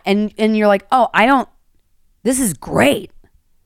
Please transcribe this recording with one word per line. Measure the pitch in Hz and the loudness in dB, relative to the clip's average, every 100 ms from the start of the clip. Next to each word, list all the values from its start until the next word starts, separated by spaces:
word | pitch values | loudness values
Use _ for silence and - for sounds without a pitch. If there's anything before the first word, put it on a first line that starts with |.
| - | -2
and, | 202 208 - | -2 -2 -2
and | 220 220 | -2 2
you're | 208 | 2
like, | 202 - | 0 0
"Oh, | 262 226 | -2 0
I | 170 226 | 2 2
don't, | 269 214 _ _ _ _ _ _ _ | 2 -2 _ _ _ _ _ _ _
this | 208 269 | -4 -2
is | 240 | -4
great." | 156 - - 254 226 185 - _ _ _ _ | -4 -6 0 0 0 -8 -20 _ _ _ _